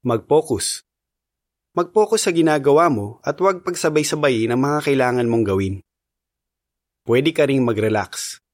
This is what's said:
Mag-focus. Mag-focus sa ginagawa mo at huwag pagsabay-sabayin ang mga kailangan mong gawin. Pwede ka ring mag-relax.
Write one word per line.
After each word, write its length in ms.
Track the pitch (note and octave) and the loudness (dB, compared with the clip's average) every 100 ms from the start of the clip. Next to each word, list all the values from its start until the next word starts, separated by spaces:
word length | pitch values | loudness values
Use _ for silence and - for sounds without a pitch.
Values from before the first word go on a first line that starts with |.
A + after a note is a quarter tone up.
Mag-focus. 800 | B2 A2+ - D3 - G2+ - - _ _ _ _ _ _ _ _ _ | -2 -4 2 0 2 -4 -4 -8 _ _ _ _ _ _ _ _ _
Mag-focus 560 | - F3 G#3+ G#3 A3 - | -6 0 0 2 2 0
sa 80 | E3+ | 2
ginagawa 560 | D#3+ D3+ C#3 C#3+ E3+ | 2 2 4 4 4
mo 240 | A#2 G2+ A2+ | 2 -4 -8
at 160 | - D3+ | -8 0
huwag 240 | F#3+ F#3 | 0 0
pagsabay-sabayin 880 | F3+ F3 D#3+ D3+ D3 D#3 D3 A#2 A2+ | -6 -4 0 0 -2 -2 0 0 0
ang 80 | A#2+ | 0
mga 320 | C#3 D3+ D3 | 0 -2 0
kailangan 320 | C3+ B2+ B2 | 0 0 0
mong 200 | A#2+ A2+ G#2 | 0 0 0
gawin. 320 | F#2+ G2 F#2+ _ _ _ _ _ _ _ _ _ _ _ _ - | -2 -2 -6 _ _ _ _ _ _ _ _ _ _ _ _ 0
Pwede 240 | A#2+ D3 | 0 0
ka 160 | D#3+ C#3+ | 0 0
ring 160 | C3+ | 2
mag-relax. 800 | A#2+ G#2 G#2+ G#2+ F#2+ - - - _ | 0 0 0 -2 -4 -10 -14 -16 _